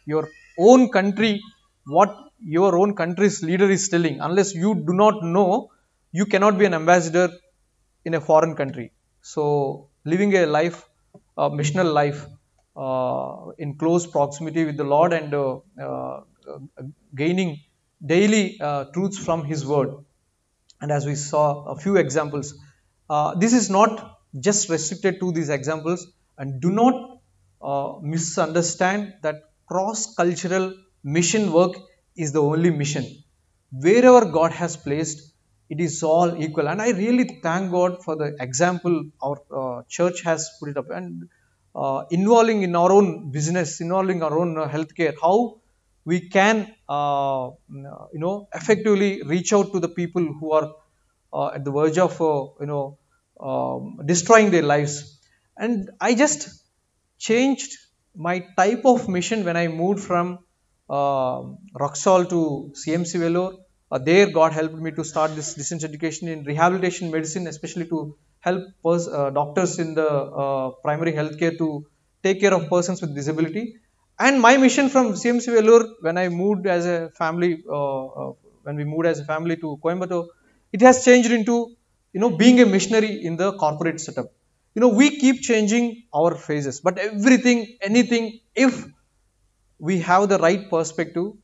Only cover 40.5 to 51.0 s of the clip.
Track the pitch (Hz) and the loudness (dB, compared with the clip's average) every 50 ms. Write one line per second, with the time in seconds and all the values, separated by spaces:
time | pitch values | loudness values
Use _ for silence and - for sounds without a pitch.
40.5 | - _ 156 147 143 143 - 151 170 180 185 175 170 170 175 - _ _ _ _ | -12 _ -12 -8 -8 -8 -8 -8 -10 -10 -10 -12 -14 -16 -16 -18 _ _ _ _
41.5 | _ _ _ _ _ - 139 139 135 135 - - 165 170 196 214 240 233 226 226 | _ _ _ _ _ -6 -4 -4 -4 -4 -4 -2 -2 0 4 6 6 6 6 4
42.5 | 220 208 190 180 170 170 175 180 190 202 202 180 156 - - 143 127 151 147 160 | 2 0 0 0 2 2 4 6 6 6 6 4 0 -4 -10 -8 -6 -4 -2 -2
43.5 | 175 185 170 - - - 170 170 185 190 190 185 185 170 165 151 147 160 180 170 | -2 -2 -2 -4 -6 -8 -6 -2 -2 0 0 0 -2 -2 -2 -2 0 0 -2 -2
44.5 | 160 156 156 147 139 156 160 - - - 170 147 151 - 160 170 190 226 240 226 | -2 -4 -6 -4 -4 -6 -6 -6 -4 -2 -2 -2 -2 0 0 2 2 2 2 -2
45.5 | - _ _ _ _ _ _ _ _ _ _ 156 175 180 170 180 - 190 196 214 | -6 _ _ _ _ _ _ _ _ _ _ -2 -2 -2 -2 0 2 2 4 4
46.5 | 226 220 208 - - _ _ - 143 147 143 143 143 139 139 139 135 131 127 127 | 2 0 -2 -6 -12 _ _ -6 -4 -2 -2 -2 -2 0 -2 -2 -2 -4 -4 -8
47.5 | 143 _ _ _ 143 139 139 143 - - - - - 151 160 180 202 208 202 - | -10 _ _ _ -18 -18 -16 -16 -18 -18 -20 -16 -10 -6 -4 -4 -4 -6 -8 -12
48.5 | - - 156 - 220 190 214 220 202 196 202 196 196 - - 139 165 180 175 - | -14 -8 0 2 2 2 4 2 2 2 2 0 -2 -4 -4 -2 -2 -2 0 2
49.5 | 214 202 190 196 196 180 165 170 - 180 175 170 - 180 170 151 147 151 160 156 | 2 2 2 0 -2 -4 -4 -4 -4 -6 -6 -4 -2 -4 -4 -4 -4 -8 -4 0
50.5 | 156 156 151 151 - - _ _ _ _ | 0 0 0 0 -6 -16 _ _ _ _